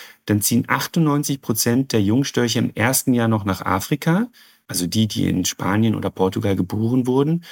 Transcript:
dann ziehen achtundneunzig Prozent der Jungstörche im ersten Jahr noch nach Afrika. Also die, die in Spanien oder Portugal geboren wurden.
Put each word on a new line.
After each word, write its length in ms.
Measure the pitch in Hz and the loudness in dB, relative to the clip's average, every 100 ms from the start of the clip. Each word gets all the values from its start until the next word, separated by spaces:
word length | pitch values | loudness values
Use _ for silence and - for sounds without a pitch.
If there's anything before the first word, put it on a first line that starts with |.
| - - - | -20 -12 -2
dann 160 | 104 | -2
ziehen 220 | - 120 123 | 0 0 0
achtundneunzig 760 | 131 - 180 156 143 147 139 | -2 -2 0 2 0 -2 -4
Prozent 500 | - 113 123 123 135 | -4 -2 0 0 0
der 100 | 113 | 0
Jungstörche 580 | 101 117 139 - 120 117 | 2 2 0 0 0 0
im 120 | 117 - | -2 0
ersten 380 | 113 131 - | 0 0 0
Jahr 140 | 120 113 | 2 2
noch 160 | 110 | 2
nach 180 | 101 92 | 0 -2
Afrika. 680 | - 92 - 151 - 175 240 - - _ - | -2 -4 -2 -2 0 0 0 -8 -20 _ -10
Also 200 | - 90 | -6 -2
die, 200 | 107 110 | 0 0
die 200 | - 95 | 0 0
in 180 | 92 90 | 0 -2
Spanien 500 | - 95 104 113 101 | -4 -2 2 2 0
oder 160 | 95 | -4
Portugal 440 | - 95 110 107 98 | -2 -2 0 -2 0
geboren 520 | 92 101 113 127 123 | -2 -2 0 0 2
wurden. 360 | 127 147 170 170 | 2 2 0 -4